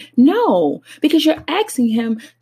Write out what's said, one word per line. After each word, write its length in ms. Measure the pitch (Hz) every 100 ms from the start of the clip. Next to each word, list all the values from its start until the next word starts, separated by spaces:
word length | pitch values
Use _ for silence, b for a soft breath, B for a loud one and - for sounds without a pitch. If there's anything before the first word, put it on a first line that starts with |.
| B -
No, 640 | 269 427 453 185 147 - B B
because 240 | 302 320 311
you're 180 | - -
asking 420 | 359 427 - 233
him 320 | 226 226 220 B B